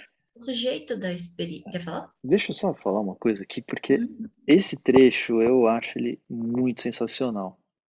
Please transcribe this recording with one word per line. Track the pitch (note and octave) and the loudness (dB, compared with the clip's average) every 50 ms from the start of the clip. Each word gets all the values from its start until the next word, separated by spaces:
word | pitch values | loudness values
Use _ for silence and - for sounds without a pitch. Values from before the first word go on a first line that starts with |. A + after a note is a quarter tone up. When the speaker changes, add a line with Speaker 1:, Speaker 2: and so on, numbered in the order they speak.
| - _ _ _ _ _ _ | -20 _ _ _ _ _ _
Speaker 1:
O | A#3 | -12
sujeito | - C4+ B3 A#3 A#3+ B3+ D4 D4+ - - A#3+ | -10 -8 -6 -4 -4 -4 -4 -4 -6 -8 -8
da | G3 F#3 F3+ | -6 -6 -6
experi-, | F3 F3 F3 - - - F3 E3+ D#3 - - - | -6 -8 -10 -12 -10 -8 -8 -8 -8 -12 -12 -10
quer | - F3 | -10 -8
falar? | E3+ E3 D#3 C#3+ - - _ _ | -8 -8 -8 -10 -10 -12 _ _
Speaker 2:
Deixa | - B2+ D#3+ G3+ - - | 0 2 2 2 2 -2
eu | D#3+ | -4
só | - - F#3+ - | -4 -2 -4 -4
falar | - - G2+ F#2+ G#2 | -4 -4 -2 -2 -2
uma | G#2 F#2+ F2+ | -2 -4 -6
coisa | - - A#2 G#2+ G2 | -2 -2 -2 -2 -2
aqui, | F#2+ - - - | -4 -10 -10 -10
porque | - - A#2 - - - C3+ | -8 -8 -8 -6 0 2 2
Speaker 1:
Uhum. | - - - - - A3 - - _ _ | 2 2 -2 -6 -10 -14 -14 -16 _ _
Speaker 2:
esse | - D3 F#3+ G3 - - - | 4 6 6 4 2 -4 -2
trecho | - - B2 C3 C3 B2 - - - - A#2 A2+ | 0 4 8 8 8 8 6 2 -2 0 2 2
eu | A2+ A#2+ B2+ C3 A#2+ | 4 4 4 4 4
acho | A2 A2+ A#2 - - - - | 4 2 0 -2 -6 -6 -6
ele | A#2 A#2+ G#2+ - _ - | -4 -4 -6 -8 _ -10
muito | B2+ A#2 A#2 A2+ A#2 B2 B2+ B2+ A#2 - | -8 -6 -4 -2 0 0 0 0 0 -2
sensacional, | - B2 A2+ - A#2+ A2+ - - C3+ B2 A2 G2+ F#2+ F#2 F#2 _ _ _ _ _ _ | -4 -4 -4 -4 -4 -4 -2 -2 -2 -2 -2 -4 -6 -8 -10 _ _ _ _ _ _